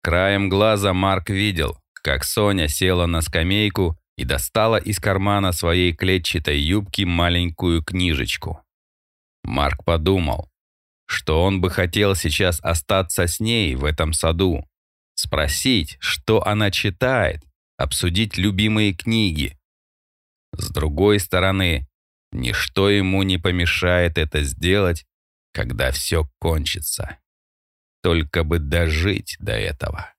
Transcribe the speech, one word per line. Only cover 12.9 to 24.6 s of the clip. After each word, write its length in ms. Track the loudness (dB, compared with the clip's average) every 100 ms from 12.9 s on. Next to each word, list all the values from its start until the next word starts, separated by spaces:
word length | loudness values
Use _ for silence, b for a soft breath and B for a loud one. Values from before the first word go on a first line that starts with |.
| 0 0 0 -2
с 120 | 0
ней 360 | 0 0 0 -2
в 80 |
этом 300 | -2 -2 -2
саду, 500 | 0 0 2 2 0 -6 _ _ _ _ -10
спросить, 840 | -4 -2 0 0 0 0 -2 -6
что 460 | -6 -4 2 2 2
она 240 | 2 0
читает, 720 | 0 -2 0 0 2 0 -2 -14 _ _ -6
обсудить 600 | -4 -2 0 0 -2 0
любимые 560 | 0 2 0 2 2
книги. 640 | 0 -2 0 0 0 -4 -8 _ _ _ _ _ _ _ _ _ -12
С 140 | -6
другой 500 | -4 -2 2 4 4
стороны, 680 | 2 0 2 2 0 0 -4 _ _ _ _
ничто 580 | -6 -4 -4 -2 2 4
ему 340 | 4 2 0
не 140 | 0 0
помешает 800 | 0 0 0 0 2 4 2 0
это 260 | -2 -2
сделать, 640 | -2 -2